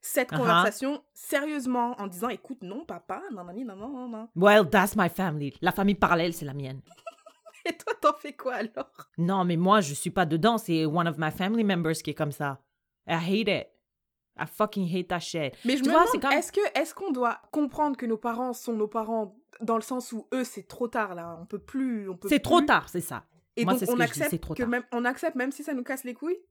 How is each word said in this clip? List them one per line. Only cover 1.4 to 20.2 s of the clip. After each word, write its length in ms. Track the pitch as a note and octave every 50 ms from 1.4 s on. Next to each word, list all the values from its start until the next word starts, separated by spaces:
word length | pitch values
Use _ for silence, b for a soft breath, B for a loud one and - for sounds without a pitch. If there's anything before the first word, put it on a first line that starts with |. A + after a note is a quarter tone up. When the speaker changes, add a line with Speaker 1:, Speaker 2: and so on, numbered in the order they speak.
| C#4 D#4 D4+ D4 B3 B3+ B3 B3 A#3+ A#3+ B3 -
Speaker 1:
en 100 | G3+ G3+
disant, « 200 | F3+ F3 G#3 B3
Écoute, 320 | A3+ - _ - C4+ -
non, 220 | - F3+ G3 B3 E4+
papa, 360 | - G3+ E3+ _ _ F#3 A3 F4 G4 C4+
nanani, 300 | G3 F3 F3 F3 G#3+ C4+
nan, 160 | A#3 G3 F#3+
nan, 140 | G#3 B3+ C#4+
nan, 180 | B3+ B3+ B3
nan. » 160 | A#3 G#3+ A3 A#3 _
Speaker 2:
Well, 340 | E3 F3+ G3+ G#3 G#3+ G#3 D3+
that's 280 | - G3+ F#3 G3+ - G#3+
my 100 | F#3+ E3+
family. 440 | E3+ - F#3 F#3 D3+ D3+ C#3+ C#3 - -
La 100 | - F#3
famille 240 | F3 - G3 G3+ G#3
parallèle, 380 | - - E3 E3+ E3+ E3 F3+ E3
c'est 100 | - D#3
la 100 | C#3+ C3
mienne. 280 | C#3+ C#3 C3 C3 C3+ -
Speaker 1:
<laughs> 800 | _ - _ _ E5 E5 _ _ D#5+ _ _ _ E5 _ - _
Et 60 | - E4 -
toi, 160 | - - A4+ -
t'en 100 | - D4 D4
fais 200 | C#4+ - D4 C#4+
quoi 220 | _ - B3+ B3
alors ? 360 | G#3 G#3 A3 _ - C#4 _ _ - - _ _ -
Speaker 2:
Non, 280 | E3 F3 F#3+ G3 F#3
mais 100 | F3 F3
moi, 240 | D#3+ F3 F#3 G3+ G#3+
je 140 | F#3+ C#3 C#3+
suis 160 | - - F3+
pas 160 | - - F3+
dedans. 320 | D#3 D3+ E3 D#3 A3 A#3 A3
C'est 280 | A3+ - E3+ D#3+ D#3+
one 220 | D#3 D3 F3 E3+ E3+
of 80 | D#3 C#3
my 140 | D#3+ D#3
family 320 | D#3 - F#3+ F#3+ A3 A#3 A3+
members 320 | G3+ G3 E3+ E3+ D#3+ D#3+ D#3+ -
qui 60 | -
est 40 | C#3+
comme 200 | - D#3+ D3 C#3
ça. 260 | - D3 C#3+ C#3 C3 _ _ _ _ _ _ _ _ _ -
I 60 | E3
hate 340 | E3 E3 E3+ G3 G#3+ A3+ G#3+
it. 200 | F#3+ C#3 - - _ _ _ _ _ _ _ _ _ _ _ _ _ -
I 80 | B2
fucking 480 | - - - G#3+ G#3 G#3+ G3+ F#3+ F3 E3+
hate 140 | F#3 F3+ -
that 140 | F3+ F3
shit. 320 | E3 - - E3+ D3+ C3+ - - -
Speaker 1:
Mais 140 | A#3 C4 C#4+
je 60 | B3+
Speaker 2:
Tu 40 | C#4
Speaker 1:
me 60 | E4
Speaker 2:
vois, 80 | D#4+
Speaker 1:
demande, 80 | F4 A#4
Speaker 2:
c'est 80 | A#4 -
comme 120 | - C#4 C4+
Speaker 1:
est-ce 180 | D4+ E4+ -
que, 80 | - G4 G#4 - - -
est-ce 160 | D#4 D#4+ -
qu'on 180 | - F#4 G4
doit 280 | D4 B3+ B3 A#3 A3+ - - _ -
comprendre 420 | D4+ D4 C4+ - - D4+ D4 C#4
que 100 | - B3+
nos 120 | A3+ A3+ G#3+
parents 340 | - A#3+ A#3 A3+ B3+ B3+
sont 220 | B3 - - - A#3
nos 160 | G#3+ G#3+ G#3
parents 480 | G#3+ A#3 A3+ G#3+ A3+ A3+ G#3+ G3 G3+ A3 _ _ - -
dans 140 | A#3+ A3 A3+ A3+
le 40 |
sens 300 | A3 - B3+ B3+ A#3+ -
où 160 | A#3+ A3